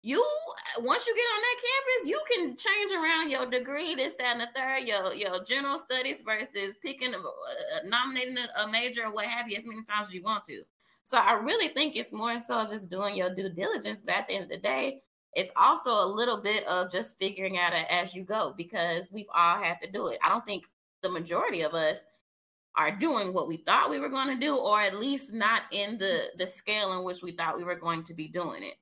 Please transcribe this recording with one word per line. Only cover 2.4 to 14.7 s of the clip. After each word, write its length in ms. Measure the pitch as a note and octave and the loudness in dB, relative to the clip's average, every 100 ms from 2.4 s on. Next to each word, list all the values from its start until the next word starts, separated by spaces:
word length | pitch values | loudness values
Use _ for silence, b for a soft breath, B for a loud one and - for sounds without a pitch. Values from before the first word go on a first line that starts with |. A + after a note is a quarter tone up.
| D#4+ B3 | -2 -2
change 360 | G4+ G4+ G4+ | 0 2 0
around 380 | F#4 D#4+ D#4+ D#4+ | 0 2 2 0
your 140 | C4 B3+ | -2 0
degree, 500 | B3 B3+ C#4+ E4 D4 | -2 -2 -4 -4 -2
this, 200 | C#4 - | -2 0
that, 220 | B3 A#3+ | 0 0
and 40 | |
the 60 | A#3 C4+ | -4 -4
third, 320 | C4 C4+ B3 | -2 -2 0
your, 260 | G3+ F#3 | -2 -2
your 300 | - G3+ F3+ | -2 -2 -2
general 340 | F#3 C4 C#4+ D4+ | -2 -2 -2 -2
studies 440 | - B3+ B3+ - G#3+ | 0 0 0 -4 -4
versus 520 | G#3+ B3+ G3+ G3 G3 | -4 -4 -4 -4 -4
picking, 320 | C#4 C4+ B3 | -8 -4 -4
a, 40 | F#3+ | -4
uh, 640 | D#3 - - B2+ - D#3+ F#3 | -8 -10 -10 -8 -6 -6 0
nominating 520 | A#3 C4 C4 B3+ B3+ | 0 0 -2 -4 -4
a, 260 | A#3+ - | -4 -2
a 80 | G#3 | 0
major 340 | A3+ B3 A#3+ A3 | 0 0 -2 -4
or 80 | |
what 120 | G#3+ G#3 | -2 -2
have 240 | A#3 A#3 | -4 -4
you 80 | G#3 | -8
as 80 | A#3 | -8
many 180 | A3 | -12
times 240 | A3 G#3 G3+ | -4 -4 -4
as 60 | |
you 100 | F#3 | -6
want 220 | G3 G#3 - | -4 -4 -6
to. 160 | C3+ - _ b b | -14 -14 _ b b
So 140 | - B3+ | 2 4
I 160 | - | 6
really 340 | A3+ A#3+ A4+ F4 | 4 2 2 2
think 260 | - D4+ G#3+ | 2 0 0
it's 180 | A#3+ | -2
more 260 | G#3+ A#3 A#3 | 0 0 -2
so 260 | A#3 A#3+ G#3+ | -2 -2 -2
just 200 | G#3+ F#3 | -6 -6
doing 260 | F#3 G3+ G3 | -4 -4 -2
your 180 | F#3 F#3 | -2 -2
due 140 | F#3+ | -6
diligence, 500 | E3+ G#4 F#4+ G#3+ G#3+ | -2 -2 -2 -4 -6
but 160 | - F#3 | -2 -2
at 120 | - | 0
the 80 | G3 | -4
end 80 | F3 | -4
of 40 | |
the 60 | E3 | -4
day, 440 | - | -2